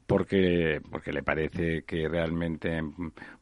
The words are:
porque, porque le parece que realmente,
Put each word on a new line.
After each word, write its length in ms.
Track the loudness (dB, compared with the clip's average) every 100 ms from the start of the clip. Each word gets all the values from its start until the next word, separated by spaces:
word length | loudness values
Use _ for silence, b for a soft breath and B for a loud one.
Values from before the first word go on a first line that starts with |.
| 0
porque, 720 | 2 4 4 4 4 2 0 -4
porque 220 | -10 -6
le 100 | -4
parece 640 | 0 0 0 0 -2 -2 -2
que 200 | -2 0
realmente, 720 | 0 0 0 -2 -2 -2 -2 -4 -6 -10 -10 B B